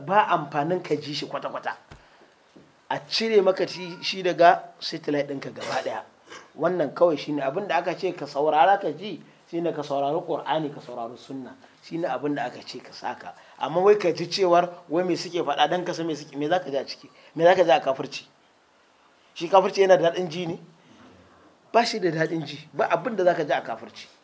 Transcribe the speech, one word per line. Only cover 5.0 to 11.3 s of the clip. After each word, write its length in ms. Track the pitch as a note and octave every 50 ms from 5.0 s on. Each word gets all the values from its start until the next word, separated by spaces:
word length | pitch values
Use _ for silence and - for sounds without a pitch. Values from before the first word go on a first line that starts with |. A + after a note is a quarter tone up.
| - - D3 C#3+ C#3 -
ɗinka 260 | C#3 C#3 D3 B2+ -
gaba 280 | - - - - C3+ -
ɗaya. 180 | B2+ A2 - - - _ _ _ - - - - - _ B2+
Wannan 320 | D#3 F3+ F#3 E3+ D3+ B2+
kawai 240 | - - E3+ F3 D3+
shi 160 | C#3+ - D#3
ne 100 | D3+ C#3+
abin 260 | C3+ C3+ C#3+ G3 G#3 F3
da 80 | E3
aka 180 | F3 F3+ F3+ D#3
ce 160 | - F#3+ F3+
ka 140 | - - D3
saurara 520 | - - C#3+ D3+ D#3 D3 D#3 E3+ F#3+ G3+ F#3+
ka 100 | G3 D#3+
ji, 320 | C#3 D#3 G3+ G#3+ E3 - - - - _ _ -
shi 120 | E3+ E3+
ne 120 | E3+ D#3+
ka 100 | - D3+
saurari 360 | C#3 - C#3 C#3 C#3 C#3+ D#3 F3+ F3
Ƙur'ani, 480 | D#3+ D3+ B2+ - C3+ D3+ D#3+ D3+ C3+ -
ka 60 | B2
saurari 360 | - B2 A#2+ A#2+ A2+ A#2 B2
Sunna. 380 | - - -